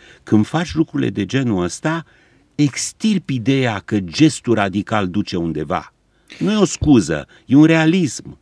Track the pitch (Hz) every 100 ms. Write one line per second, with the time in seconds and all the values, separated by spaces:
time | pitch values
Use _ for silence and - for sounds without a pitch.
0 | - - - 107 107 156 175 156 160 143
1 | 123 104 95 131 123 95 87 - 156 165
2 | - _ _ _ _ - 147 - - -
3 | 220 196 - 131 107 135 127 101 - 107
4 | 90 78 156 - - 107 101 95 95 107
5 | 95 101 98 92 85 76 73 85 - _
6 | _ _ _ - 170 214 185 - 151 127
7 | 80 76 67 _ - 135 156 165 160 185
8 | 151 - - -